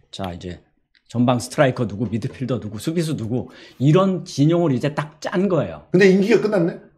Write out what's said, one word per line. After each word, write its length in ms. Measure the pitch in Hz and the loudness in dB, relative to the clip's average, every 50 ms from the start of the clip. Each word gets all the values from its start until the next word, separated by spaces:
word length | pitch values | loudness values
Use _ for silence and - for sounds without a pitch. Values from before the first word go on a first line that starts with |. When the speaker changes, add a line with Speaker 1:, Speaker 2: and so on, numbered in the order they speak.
| _ _ | _ _
Speaker 1:
자, 220 | - - 98 90 | -12 -10 -10 -10
이제 300 | 87 - - 90 87 - _ _ _ _ _ _ _ _ _ - | -10 -10 -12 -14 -14 -14 _ _ _ _ _ _ _ _ _ -6
전방 300 | - 120 120 127 127 120 | -2 0 0 2 0 0
스트라이커 480 | - - - - 147 131 127 - 123 | -4 -2 0 2 2 2 0 -2 -4
누구, 200 | 98 101 98 120 95 | -6 -6 -6 -6 -4
미드필더 500 | 107 113 139 131 - - 135 120 131 107 | -4 -6 -6 -8 -8 -8 -6 -6 -6 -6
누구, 180 | 107 104 107 104 | -6 -10 -12 -10
수비수 380 | - 160 165 175 160 160 143 | -8 -6 -4 -4 -4 -4 -4
누구, 320 | 101 110 101 123 120 - - - - - - - - | -6 -6 -4 -4 -6 -6 -8 -14 -20 -20 -18 -6 0
이런 460 | 127 147 156 185 196 196 185 165 - | 4 4 6 6 4 2 0 -4 -6
진영을 480 | - - 131 143 156 170 170 175 156 | -6 0 2 2 4 4 4 2 2
이제 220 | 131 117 143 143 151 | 0 0 -2 -2 -4
딱 260 | - 147 - - _ | -4 -8 -8 -10 _
짠 280 | - - - 175 190 202 | -8 -4 -2 -2 0 0
거예요. 340 | 180 147 113 90 - - - _ | 0 0 -2 -4 -8 -14 -4 _
Speaker 2:
근데 180 | - 180 202 185 | 4 6 6 6
임기가 300 | 180 202 185 220 226 - | 6 6 4 4 2 2
끝났네? 380 | 214 208 214 190 165 180 - - - - _ | 2 0 0 0 0 -2 -4 -6 -14 -20 _